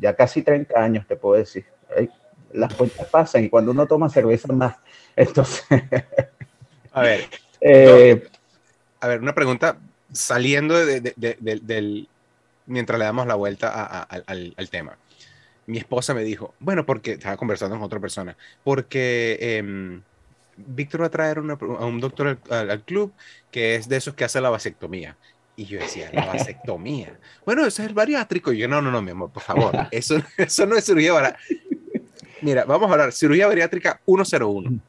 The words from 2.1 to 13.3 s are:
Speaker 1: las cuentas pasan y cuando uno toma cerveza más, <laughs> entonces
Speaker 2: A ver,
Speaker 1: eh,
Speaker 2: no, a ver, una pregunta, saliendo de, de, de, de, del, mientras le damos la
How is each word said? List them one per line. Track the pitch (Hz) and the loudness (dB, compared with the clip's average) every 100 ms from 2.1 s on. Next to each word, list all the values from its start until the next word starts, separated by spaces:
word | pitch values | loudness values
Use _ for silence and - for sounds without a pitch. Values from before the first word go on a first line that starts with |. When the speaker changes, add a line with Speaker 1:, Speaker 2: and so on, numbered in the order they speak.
| - _ _ - | -6 _ _ -10
Speaker 1:
las | - 113 | -4 -4
cuentas | 110 123 - - | -2 -2 -4 0
pasan | 160 165 127 | 2 4 2
y | 107 | 2
cuando | 117 110 | 2 2
uno | 127 147 | 0 2
toma | 156 156 | 2 2
cerveza | 131 113 117 135 | 2 2 2 0
más, | 131 127 - _ - | 0 0 -4 _ -20
<laughs> | _ - | _ 0
entonces | 127 - 131 - - 135 - 131 - - 131 - - _ - _ _ | 2 2 0 -4 2 2 2 -4 -2 -4 -4 -8 -20 _ -20 _ _
Speaker 2:
A | 135 | 0
ver, | 120 101 - - _ _ | 2 2 -4 -16 _ _
Speaker 1:
eh, | 147 135 131 123 123 117 | 8 10 12 12 12 8
Speaker 2:
no, | - _ _ _ _ _ _ _ | 2 _ _ _ _ _ _ _
a | 120 | -4
ver, | 120 | -2
una | 131 151 | -2 0
pregunta, | 135 123 160 - - _ _ | 0 0 -2 -2 -10 _ _
saliendo | 135 - 123 127 143 151 | -8 -4 -2 0 0 2
de, | 170 160 131 | 2 2 -2
de, | 120 120 | -6 -6
de, | 117 - | -6 -6
de, | 110 107 | -6 -6
del, | 110 110 104 104 147 _ _ _ _ _ - | -6 -6 -6 -8 -12 _ _ _ _ _ -8
mientras | 123 117 117 | -6 -4 -2
le | 107 | -2
damos | 120 | -2
la | 123 | -2